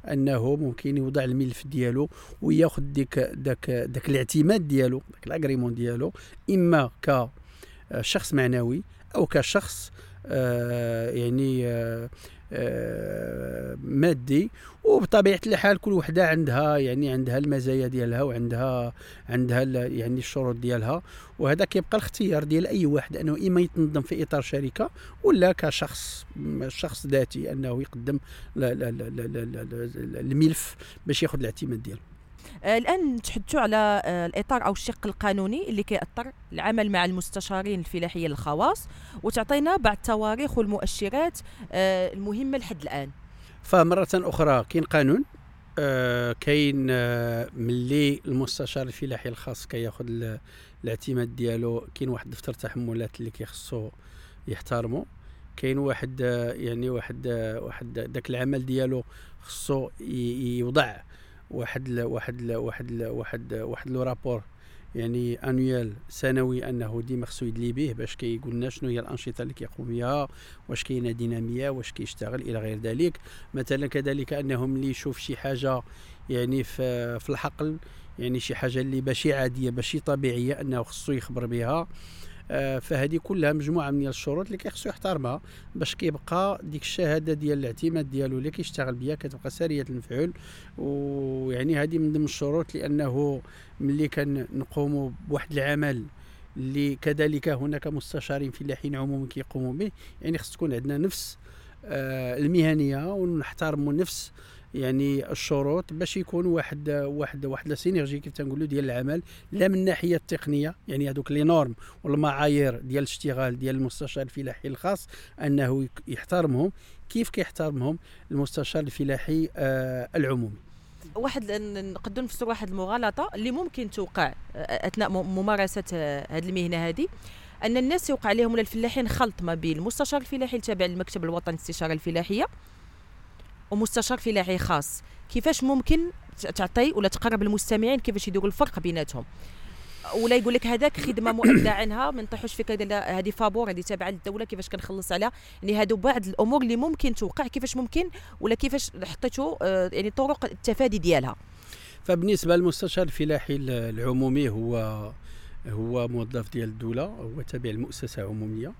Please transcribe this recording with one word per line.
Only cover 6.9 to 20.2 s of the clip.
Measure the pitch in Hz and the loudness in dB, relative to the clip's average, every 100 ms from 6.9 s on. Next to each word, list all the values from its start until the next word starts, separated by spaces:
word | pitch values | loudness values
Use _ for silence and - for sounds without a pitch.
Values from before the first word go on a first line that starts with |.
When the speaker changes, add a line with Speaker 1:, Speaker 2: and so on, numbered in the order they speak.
| - - 135 120 - - - - - - | 0 2 2 2 -6 -20 -20 -20 -20 -8
Speaker 1:
كشخص | 123 107 196 - | -4 0 0 2
معنوي | 143 127 127 120 143 - - - - | 2 4 2 0 -2 -6 -18 -4 0
او | 175 | 4
كشخص، | 151 - 202 - - - - - - 269 | 4 4 2 0 -10 -12 -16 -18 -16 -4
آه، | 143 127 120 120 120 117 117 117 | 0 2 0 0 0 0 0 -2
يعني، | 120 120 127 135 127 120 | 0 0 2 2 2 0
آه، | 117 113 117 117 - - - - | 0 -2 -4 -8 -12 -18 -20 -10
آه، | - 123 - 57 55 52 52 58 60 62 60 64 127 | -4 -2 -2 -4 -4 -4 -4 -6 -6 -6 -6 -8 -8
مادي. | 131 139 165 143 123 143 214 - - - | -2 4 6 4 4 4 2 -4 -20 2
وبطبيعه | 440 403 202 214 196 185 226 | 6 6 8 8 8 6 2
الحال | 208 202 196 | 4 6 4
كل | 208 | 4
وحده | 190 156 165 170 | 2 4 4 6
عندها، | 160 147 123 151 147 | 6 4 4 4 4
يعني | 135 127 143 | 4 2 2
عندها | 131 127 127 | 2 2 2
المزايا | 147 139 127 135 127 | 2 2 2 2 2
ديالها | 127 120 120 | 0 0 2
وعندها، | 139 117 120 117 131 127 120 - - - - | 0 0 0 0 0 0 -2 -6 -18 -16 -2
عندها | 123 123 120 | 0 4 4
ال-، | 135 127 123 | 4 2 0
يعني | 127 113 | -2 -2
الشروط | 127 | -2